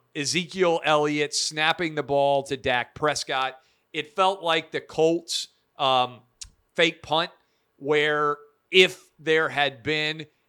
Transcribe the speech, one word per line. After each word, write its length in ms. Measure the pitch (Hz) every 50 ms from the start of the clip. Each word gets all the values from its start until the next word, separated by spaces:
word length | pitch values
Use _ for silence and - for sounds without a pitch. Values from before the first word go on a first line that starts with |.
| _ _ -
Ezekiel 640 | 156 143 127 143 180 175 147 - 190 180 170 165 165 -
Elliott 500 | 151 156 151 151 151 147 147 147 147 -
snapping 640 | - - - 156 156 156 160 160 - 175 156 156
the 80 | 151 131
ball 400 | 135 143 139 139 143 139 139 135
to 120 | 139 143
Dak 380 | 123 135 135 123 120 117 - -
Prescott. 640 | - 151 151 135 135 - - 143 131 131 131 131 - _ _ _ _ _ _
It 220 | - 156 151 - -
felt 300 | 196 190 190 196 190 165
like 260 | 165 160 160 156 -
the 100 | - 147
Colts, 680 | - - - - 160 160 165 170 - - - - - - _ _ _ _ _
um, 440 | - 143 131 131 127 127 123 120 113 _ _ _ - - - _ _ _ _ _
fake 260 | - 170 165 160 -
punt, 300 | - - 151 160 175 180 - _ _ _ _ _ _ _ _
where 640 | - 139 139 151 151 151 151 151 147 151 147 143 - - _ _ _ _ -
if 320 | 185 190 185 170 - - - _ _ -
there 300 | 143 160 156 160 160 135
had 340 | 127 143 143 139 131 120
been 440 | 110 147 156 151 151 151 156 160 147 - _ _ _